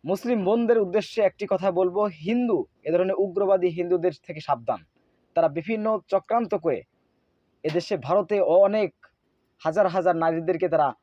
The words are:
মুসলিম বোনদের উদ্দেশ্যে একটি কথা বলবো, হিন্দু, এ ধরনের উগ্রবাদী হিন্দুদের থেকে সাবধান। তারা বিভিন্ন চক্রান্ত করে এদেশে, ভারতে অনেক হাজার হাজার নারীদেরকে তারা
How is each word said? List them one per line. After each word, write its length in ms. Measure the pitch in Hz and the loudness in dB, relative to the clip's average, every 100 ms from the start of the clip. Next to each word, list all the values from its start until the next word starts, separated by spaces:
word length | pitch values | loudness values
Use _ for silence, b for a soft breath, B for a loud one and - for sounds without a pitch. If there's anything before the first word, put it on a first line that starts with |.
মুসলিম 340 | - 196 240 240 | -4 -4 -2 -2
বোনদের 340 | 185 233 233 226 | 0 0 2 2
উদ্দেশ্যে 360 | 196 202 - - 196 | 2 -2 -2 0 0
একটি 160 | - 202 | -2 -4
কথা 220 | 190 190 175 | 0 0 0
বলবো, 220 | 185 185 208 156 | 0 0 -2 -4
হিন্দু, 340 | 160 240 247 175 - _ 151 | -4 -2 0 -2 -2 _ -2
এ 40 | |
ধরনের 240 | 170 190 185 | 0 0 0
উগ্রবাদী 440 | 196 180 196 190 180 165 | -2 0 2 2 2 -2
হিন্দুদের 360 | 175 180 175 147 - | -2 0 0 -4 -14
থেকে 140 | 151 - | -14 -4
সাবধান। 320 | 131 117 107 _ _ _ _ _ - | -4 -2 -6 _ _ _ _ _ 0
তারা 120 | 160 | 0
বিভিন্ন 380 | 147 160 220 214 214 _ | -2 -6 -4 -2 -4 _
চক্রান্ত 440 | 196 - 233 208 196 | -4 0 -2 0 -2
করে 140 | 160 113 - _ _ _ _ _ _ _ | -2 -4 -8 _ _ _ _ _ _ _
এদেশে, 300 | 156 160 - 185 127 | -4 -4 -4 -6 0
ভারতে 300 | 185 180 208 175 175 196 | 0 0 0 4 4 4
অনেক 240 | 214 190 _ _ _ _ _ _ _ | 2 -2 _ _ _ _ _ _ _
হাজার 240 | 160 165 190 | -4 0 0
হাজার 200 | 180 180 165 | 2 0 2
নারীদেরকে 500 | 165 165 165 170 175 | 0 0 -2 -2 0
তারা 200 | 156 143 113 | 2 0 -2